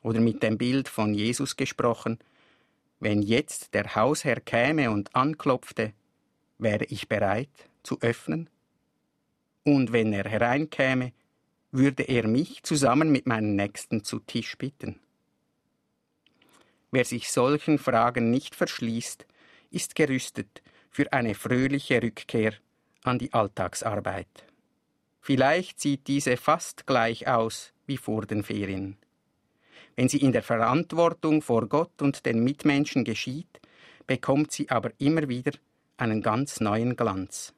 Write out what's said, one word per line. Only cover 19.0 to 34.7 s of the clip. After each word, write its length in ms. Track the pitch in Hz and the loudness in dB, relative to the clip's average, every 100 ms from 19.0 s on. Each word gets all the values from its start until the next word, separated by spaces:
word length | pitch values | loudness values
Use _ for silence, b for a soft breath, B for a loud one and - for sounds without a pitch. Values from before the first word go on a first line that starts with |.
| - - - b b b b | -6 -14 -20 b b b b
ist 240 | 180 - - | -8 -6 0
gerüstet 680 | 151 131 - - 98 - b b b | 0 0 -4 -10 -12 -14 b b b
für 240 | - 180 | -2 0
eine 220 | 139 117 | 0 0
fröhliche 680 | 104 - 127 135 139 - 123 | -4 0 0 2 0 2 2
Rückkehr 540 | 117 - - 117 110 107 _ _ _ _ | 2 -6 -4 0 0 -2 _ _ _ _
an 160 | - 123 | -2 -2
die 140 | 123 | 0
Alltagsarbeit. 1120 | 120 104 - 92 - 113 104 101 95 - - - _ _ _ _ _ _ _ | 0 0 -2 -6 -4 -4 -4 -4 -6 -10 -20 -20 _ _ _ _ _ _ _
Vielleicht 580 | - 135 135 165 185 - | -2 2 4 2 -2 -6
sieht 300 | 147 139 - | -4 -4 -2
diese 280 | 139 139 123 | -2 0 0
fast 500 | - 165 - - - | 2 0 -2 -16 0
gleich 420 | 131 113 113 - | 2 2 -2 0
aus 440 | 123 113 - - _ - | 0 0 -4 -16 _ -10
wie 120 | 135 | -8
vor 280 | - 110 107 | -4 -4 -2
den 160 | 107 | -4
Ferien. 540 | 101 107 98 95 98 101 _ _ _ _ _ _ b b b | -4 -6 -4 -6 -8 -12 _ _ _ _ _ _ b b b
Wenn 140 | - 127 | 0 2
sie 120 | 143 | 4
in 120 | 135 | 4
der 100 | 117 | 2
Verantwortung 1000 | - 117 117 139 170 165 170 165 151 151 | 0 0 2 2 0 2 2 2 2 2
vor 260 | - 117 - | 4 2 2
Gott 340 | 147 175 - | 0 0 0
und 240 | 143 139 127 | -2 0 0
den 160 | 113 | 2
Mitmenschen 600 | 123 143 151 143 143 135 | 2 2 2 2 2 0
geschieht, 560 | 120 113 - 135 - - B B B B - | -2 -4 -6 -8 -12 -20 B B B B -4
bekommt 440 | 131 - 139 151 | -4 2 2 2
sie 200 | - 147 | -2 -2